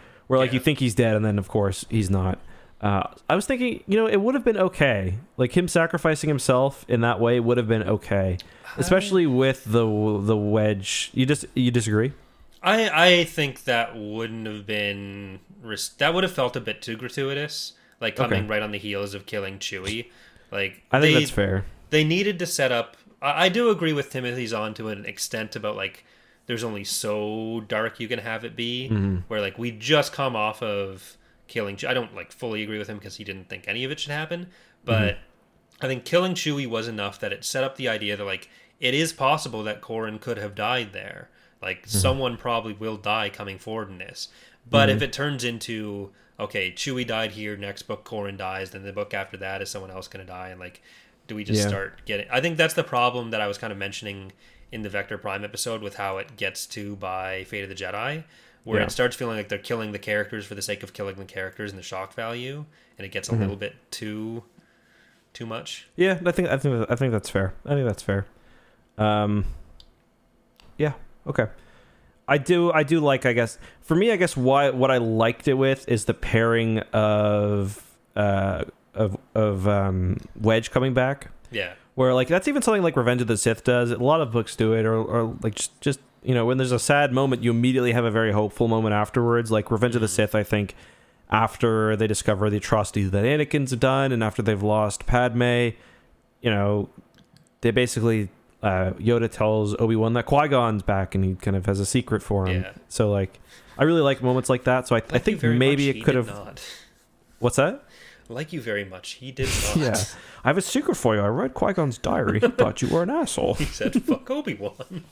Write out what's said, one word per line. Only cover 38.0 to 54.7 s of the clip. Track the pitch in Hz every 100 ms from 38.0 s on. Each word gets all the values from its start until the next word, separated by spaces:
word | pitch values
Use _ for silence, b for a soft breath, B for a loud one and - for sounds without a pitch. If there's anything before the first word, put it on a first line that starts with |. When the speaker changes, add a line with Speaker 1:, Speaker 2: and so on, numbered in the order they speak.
| 104 101
Speaker 2:
that, |
like, | 101 95 - b b b
it | 127
is | 135 160
possible | - 135 151 135 110
that | 107 107
Corran | - 113 110 110
could | - 107
have | 104 101
died | 107 123 110
there. | 98 98 95 90 b b b
Like, | 95 95 104
Speaker 1:
Mm-hmm. | 104
Speaker 2:
someone | 113 135 127 117
probably | 123 117 110
will | 101 110 107
die | 98 110 104
coming | - 101 95
forward | - 110 101
in | 92
this. | 95 - - b b b -
But | 139 139
if | 127
Speaker 1:
Mm-hmm. |
Speaker 2:
it | 139
turns | - 143 139
into, | 120 117 110 113 104 101 98 b b b
okay, | 104 104 92
Chewie | - - 127 117
died | 110 110
here, | 104 104 101
next | 101 98
book | - 104
Corran | - 110 101 98
dies, | 95 95 95
then | 98
the | 98
book | 98 101
after | 104 98 95
that | 95 95
is | 98
someone | 104 95
else | 92 95
gonna | 95
die, | 95 90 92
and, | 92
like, | 90 90 b b b b -
do | 107
we |
just | 104 107
Speaker 1:
Yeah. | 104
Speaker 2:
start | 101 98 - -
getting, | 101 104
I | 123
think | 165 160
that's | 135
the | -
problem | - 123 123 123 117
that | 113
I | 104
was | 101
kind | 117
of | 98
mentioning | 98 101 107 98 95 - b b b